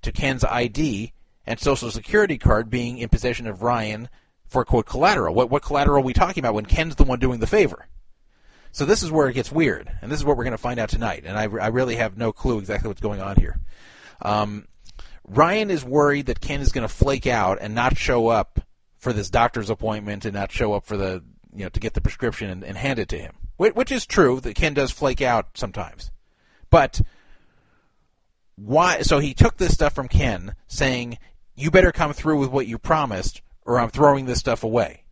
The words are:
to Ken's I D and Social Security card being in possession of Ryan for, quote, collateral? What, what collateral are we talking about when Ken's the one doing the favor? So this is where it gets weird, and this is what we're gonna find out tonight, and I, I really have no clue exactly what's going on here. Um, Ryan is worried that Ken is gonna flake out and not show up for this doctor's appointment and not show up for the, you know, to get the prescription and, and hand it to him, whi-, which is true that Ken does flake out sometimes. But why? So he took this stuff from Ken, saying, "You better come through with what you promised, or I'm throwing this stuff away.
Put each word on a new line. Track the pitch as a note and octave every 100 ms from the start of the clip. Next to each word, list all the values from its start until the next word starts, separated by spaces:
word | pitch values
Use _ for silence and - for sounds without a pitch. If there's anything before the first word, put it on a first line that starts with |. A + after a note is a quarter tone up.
to | A#2+
Ken's | - C#3 C3
I | C3 A#2+ A#2+
D | A#2+ D3+ G2+ A#2 - _ _ -
and | A#2
Social | D3 C3 A#2+
Security | A2 - G#3+ G3 C#3
card | - G#2+ A2+
being | B2 A#2+ B2
in | A#2
possession | - B2 A#2+ A2+
of | F#2
Ryan | A#2+ A#2+ G#2+ G#2+ B2 - _ _ -
for, | C3 A#2+
quote, | A#2+ -
collateral? | C3 F3+ F#3 E2+
What, | F#2+ A#2+
what | C#3+
collateral | - C#3+ C#3+ C#3+
are | C3
we |
talking | B2 F3+ F#3
about | A#2+ G#2+
when | G#2
Ken's | - D#3+ D3
the | -
one | B2
doing | B2+ A#2+
the | -
favor? | G#3 D3 D#2 - - - - _ _ - - -
So | -
this | C#3+ C#3
is | E3+
where | D#3+ C#3
it | B2
gets | -
weird, | D3+ D3 D#2 - -
and | A#2
this | D3
is | D3
what | C3
we're |
gonna | B2 A2
find | A#2+ A#2+
out | G#2+
tonight, | A2 A2+ D#2 D2+
and | G#2
I, |
I | G#2+ G#2+ G#2+
really | A#2+ B2+ A#2
have | A2 G2
no | A2+
clue | - C3 A2+
exactly | F#2+ G#2 A2
what's | G2
going | G#2+ G2+
on | F#2+ F#2+
here. | - - - - - - - -
Um, | - G#2 G#2 G#2 - - - - - - -
Ryan | G#2+ E3 G#3+ G#3
is | E3+ B2
worried | D3 C#3+ D3 C3
that | A#2
Ken | - C#3+
is | C3
gonna | C3+ A2
flake | - C#3 C3+ C3+
out | A#2 F#2+ G2
and | G#2
not | A2+ B2+ C3
show | - A#2+ A2+
up | A2 - - - _ _ _
for | C3
this | G#2 F#2+
doctor's | A#2 A#2+ - G#2
appointment | G#2+ A2 G#2+ G#2 G2+ A2
and |
not | G2 G2
show | - A2
up | G#2 -
for | G#2
the, | F#2+ F#2 C#2+ - _ G2+
you |
know, | F#2
to | -
get | A2
the | -
prescription | - - A#2+ - G2+
and, | F#2 G2
and | F#2+
hand | C3+ B2
it | F#2+
to | -
him, | - - - -
whi-, | G#3
which | A3+ C4
is | B3+ -
true | - C#3+ C3
that | B2 G#2
Ken | D#3
does | C#3+ C3
flake | - C#3+ A#2+
out | C3 A#2 - -
sometimes. | A2 G#2 F2+ - - - _ _ _ _ -
But | E3 C3+ - - - - - _ _ _ _ _ _ _ _ _ _ _ -
why? | G#2 D3 F3+ E3+
So | - C#3+
he | D3
took | - F#3 -
this | F3
stuff | - D3 -
from | B2+
Ken, | - C3+ F#2 F#2+ - -
saying, | - C3+ B2+ A#2+ A#2 - - - -
"You | D3+
better | F3+ F3+
come | - D3+
through | C#3+ D#3 D3+
with | C3+
what | C3+ A2+
you | A2+
promised, | - D#3+ C#3 F#2+ - - - - -
or | A#2+
I'm | A#2
throwing | C3+ D3 C#3 C3
this | A#2
stuff | - A#2 A2+
away. | A#2 F#2+ - -